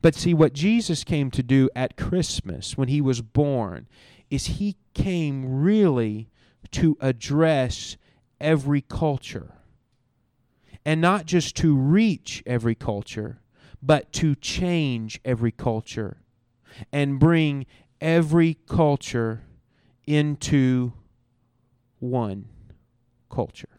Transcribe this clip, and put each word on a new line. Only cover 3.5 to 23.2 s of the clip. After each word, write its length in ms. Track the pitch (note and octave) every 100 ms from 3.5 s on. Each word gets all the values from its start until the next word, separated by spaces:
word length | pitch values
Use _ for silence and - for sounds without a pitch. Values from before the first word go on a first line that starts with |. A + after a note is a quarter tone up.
| C3+ G#2 D#2+ - _ - _ _
is 160 | C#3 -
he 300 | - G3+ F#3+ _
came 680 | - G3 F3 D3+ C#3 B2+ C3
really 680 | D#3+ G#3+ G3 B2+ A2+ G#2 A2 _ _ _ -
to 240 | - E3 D3+
address 960 | C3+ B2 - C#3+ D#3+ D3+ B2+ - - - _ _ _ _
every 420 | D3+ D#3+ C3+ D3
culture. 720 | - - D#3+ C3+ - G#2 - - _ _ _ _ _ _ _ _ _ _ _ -
And 160 | - D#3
not 260 | E3+ G3 D#3+
just 300 | F3 - -
to 180 | D#3+
reach 680 | C#3 C3+ F3+ A3+ E3 - - -
every 280 | B2 A#2
culture, 680 | A2 - G2+ - - G#2+ A#2 _ _ - -
but 300 | C3+ D3+ -
to 220 | - D#3+
change 880 | C#3 - - F3+ E3+ D3 A#2+ A2 -
every 280 | - A#2+ A#2
culture 680 | - - A2 - - G#2+ - _ _ _ _ _ - -
and 260 | C#3+ C#3 C3+
bring 480 | D#3 E3+ D3+ C#3+ C3+ _ _ _
every 580 | D#3+ E3 D#3+ E3 E3 D#3 _
culture 760 | - D3+ C#3+ - A#2+ A2+ A2+ - - _ _ _ _ -
into 840 | D3+ D3+ D3 - D3 C3 B2+ B2 - _ _ _ _ _ _ _ _ _ _
one 460 | B2+ B2 A2 G2 F#2+ - - - _ _ _ _